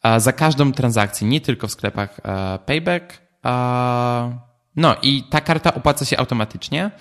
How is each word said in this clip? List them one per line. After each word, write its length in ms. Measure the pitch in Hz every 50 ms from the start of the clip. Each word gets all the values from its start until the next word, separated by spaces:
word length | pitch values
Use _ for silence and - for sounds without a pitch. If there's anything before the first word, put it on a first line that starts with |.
A 180 | - 113 113 113
za 120 | 107 131
każdą 400 | 123 - 156 156 147 131 143 139
transakcję, 560 | 127 - 127 120 113 110 104 101 - - 104 107
nie 120 | 135 156
tylko 280 | - - 123 - - 104
w 20 |
sklepach, 500 | - - - 101 - - 101 95 - - _
e, 340 | 101 98 95 95 95 95 92 -
Payback. 520 | - 143 156 165 185 175 175 175 - - - _ _ _ _ -
E, 920 | 123 123 123 123 123 123 123 123 123 123 123 123 123 120 120 120 123 120 123 - _ _ _ _ _ _
no 200 | 147 165 151 - -
i 200 | - 135 139 135
ta 180 | 123 - - 151
karta 340 | - - 135 160 - 175 -
opłaca 300 | 139 - 151 139 - 139
się 140 | - - -
automatycznie. 720 | 127 - 123 117 107 - - - - - 139 151 185 208 202 -